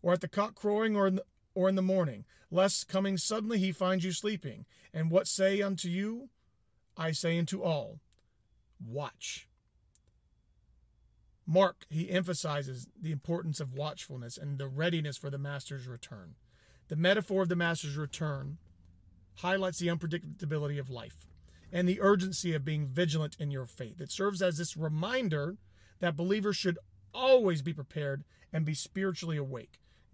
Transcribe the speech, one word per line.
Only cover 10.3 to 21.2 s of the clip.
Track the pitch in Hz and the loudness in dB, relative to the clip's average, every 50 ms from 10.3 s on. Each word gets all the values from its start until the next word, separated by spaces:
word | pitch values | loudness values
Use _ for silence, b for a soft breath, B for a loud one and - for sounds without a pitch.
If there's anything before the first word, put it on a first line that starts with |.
| _ _ _ _ _ _ _ _ _ _ _ _ _ _ _ _ _ _ _ _ _ _ _ 165 | _ _ _ _ _ _ _ _ _ _ _ _ _ _ _ _ _ _ _ _ _ _ _ 2
Mark, | 160 185 196 175 - _ - - | 6 6 6 6 4 _ -10 -6
he | 151 160 170 - | -4 -4 -2 0
emphasizes | 180 185 180 180 170 - - 156 143 147 139 135 127 123 127 - - - | 0 0 0 0 -2 -4 -4 -2 -2 -4 -4 -6 -8 -10 -12 -14 -14 -8
the | 180 160 156 | -6 -4 -4
importance | 139 - - 165 175 165 160 143 - | -4 -4 -4 -4 -2 -2 -4 -4 -4
of | 147 131 127 | -6 -6 -6
watchfulness | 135 147 151 - - - - 139 127 117 117 - | -6 -6 -6 -6 -10 -12 -12 -12 -12 -10 -12 -10
and | - 147 143 143 135 | -8 -8 -6 -6 -6
the | 139 | -6
readiness | 135 131 143 160 175 170 165 151 147 135 | -6 -4 -2 0 0 0 0 -2 -4 -6
for | - - 143 | -6 -6 -6
the | 139 | -6
master's | 139 143 143 143 139 - - 143 135 123 | -6 -6 -6 -6 -8 -8 -10 -10 -10 -10
return. | 127 117 117 - - 123 101 90 80 - - b b b b b b b b b - | -12 -12 -12 -14 -14 -16 -16 -16 -18 -20 -20 b b b b b b b b b -4
The | 156 | 0
metaphor | 156 170 180 202 214 - - 196 190 185 | 4 4 6 6 4 2 2 2 2 2
of | |
the | 170 180 | 2 2
master's | 170 170 170 165 - - 147 139 | 2 2 2 2 0 -2 -4 -4
return | 151 151 143 - - 160 151 143 135 135 143 151 - - - - - - - - - - - - - - - - | -4 -6 -6 -4 -4 -4 -4 -4 -4 -6 -8 -10 -12 -14 -20 -20 -20 -20 -20 -20 -20 -20 -20 -20 -20 -20 -20 -14
highlights | - - 180 190 196 190 185 165 - | -6 -2 0 2 2 2 0 -2 0
the | 175 | 0
unpredictability | 170 170 160 - 160 160 175 160 151 156 - - 143 156 151 147 143 147 | 0 0 0 -2 -2 -4 -4 -6 -8 -10 -8 -6 -4 -2 -2 -2 -2 -2
of | 143 135 131 | -4 -6 -6
life | 131 117 113 - - - | -8 -10 -10 -12 -14 -18